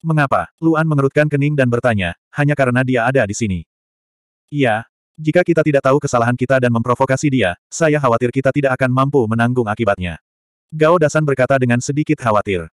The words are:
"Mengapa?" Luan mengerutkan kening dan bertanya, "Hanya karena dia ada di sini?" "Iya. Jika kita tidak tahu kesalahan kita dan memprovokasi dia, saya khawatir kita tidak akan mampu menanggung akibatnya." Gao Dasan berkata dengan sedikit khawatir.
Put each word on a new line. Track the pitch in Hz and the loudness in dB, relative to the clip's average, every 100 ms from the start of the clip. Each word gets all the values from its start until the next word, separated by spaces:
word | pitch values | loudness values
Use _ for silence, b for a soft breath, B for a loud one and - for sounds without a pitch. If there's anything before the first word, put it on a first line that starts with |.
| 160 | 0
"Mengapa?" | 156 139 98 92 _ | 0 2 0 -4 _
Luan | 160 156 160 | -2 0 0
mengerutkan | 147 139 - 151 | 0 0 0 0
kening | 147 143 147 | 0 -2 0
dan | 127 | 0
bertanya, | 120 123 107 87 - _ | 0 0 0 -4 -6 _
"Hanya | - 147 | -2 -2
karena | 143 127 123 | 0 0 0
dia | 127 127 117 | 0 0 0
ada | 131 104 | 0 -2
di | 104 | -4
sini?" | 110 90 - _ _ _ _ _ _ _ _ | -4 -4 -8 _ _ _ _ _ _ _ _
"Iya. | 147 127 107 - _ _ - | -2 0 0 -6 _ _ -8
Jika | 156 175 | 0 0
kita | 180 160 | 2 2
tidak | 151 139 | 2 2
tahu | 135 139 | 2 0
kesalahan | 143 123 117 123 | 0 0 0 0
kita | 127 131 | 0 0
dan | 123 | 2
memprovokasi | 117 117 120 135 131 151 | 0 -2 0 0 2 0
dia, | 131 95 87 _ | 0 -2 -4 _
saya | - 160 147 | -2 0 2
khawatir | 135 117 123 | 0 0 0
kita | 131 131 147 | 0 0 0
tidak | 135 127 | 0 0
akan | 131 | 0
mampu | 127 139 139 110 | 0 2 2 0
menanggung | 113 120 127 110 | 0 0 0 -4
akibatnya." | 101 107 98 90 80 _ _ _ _ _ | -2 -2 -2 -4 -10 _ _ _ _ _
Gao | 156 156 175 | 0 2 4
Dasan | 151 156 | 2 0
berkata | 151 135 123 139 | -2 0 0 2
dengan | 127 120 | 2 0
sedikit | - 143 151 151 | -2 -4 -2 -2
khawatir. | 123 107 104 92 80 | 0 -2 -2 -6 -6